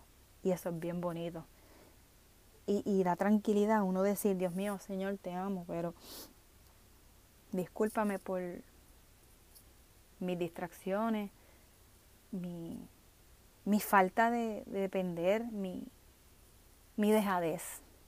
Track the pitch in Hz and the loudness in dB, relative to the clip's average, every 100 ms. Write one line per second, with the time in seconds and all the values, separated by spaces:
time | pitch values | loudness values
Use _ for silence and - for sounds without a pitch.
0 | - - - - 185 180 185 165 170 175 | -20 -20 -20 -4 -2 0 -2 -4 -4 -4
1 | - 165 170 170 - - - - - - | -4 -4 -6 -8 -14 -20 -20 -20 -20 -20
2 | - - - - - - - 196 - 190 | -20 -20 -20 -20 -20 -12 -2 -2 2 2
3 | 180 175 202 214 214 208 208 220 190 185 | 2 2 4 4 4 2 4 4 2 2
4 | 202 202 214 185 185 180 202 196 - 190 | 2 2 0 0 0 -2 -4 -6 -8 -6
5 | 190 202 180 180 196 185 175 170 170 165 | -4 -6 -6 -6 -4 -6 -6 -4 -6 -8
6 | - - - - - - - - - - | -16 -16 -16 -20 -20 -20 -20 -20 -20 -20
7 | - - - - - 185 170 - 214 226 | -20 -20 -20 -20 -6 -4 -4 -2 -2 0
8 | 208 196 - 185 180 - - - - - | -2 -2 -4 -6 -6 -10 -16 -20 -20 -20
9 | - - - - - - - - - - | -20 -20 -20 -20 -20 -20 -20 -20 -20 -20
10 | - - 180 175 170 - 180 - 190 196 | -20 -8 -4 -2 -2 -4 -10 -8 -4 0
11 | 226 214 202 - - - - - - - | 0 0 -4 -12 -20 -20 -20 -20 -20 -20
12 | - - - 190 175 175 165 - - - | -20 -20 -10 -8 -6 -8 -10 -10 -14 -20
13 | - - - - - - - 208 - 202 | -20 -20 -20 -20 -20 -6 2 2 6 6
14 | 185 - 233 240 226 208 - 196 196 190 | 6 4 2 2 -2 -6 -6 -2 -2 0
15 | 185 170 175 214 233 214 190 180 - - | -2 0 2 2 0 -4 -6 -6 -12 -18
16 | - - - - - - - - - - | -20 -20 -20 -20 -20 -20 -20 -20 -8 2
17 | 208 214 202 180 170 175 - - - - | 6 6 4 2 0 -2 -6 -12 -16 -20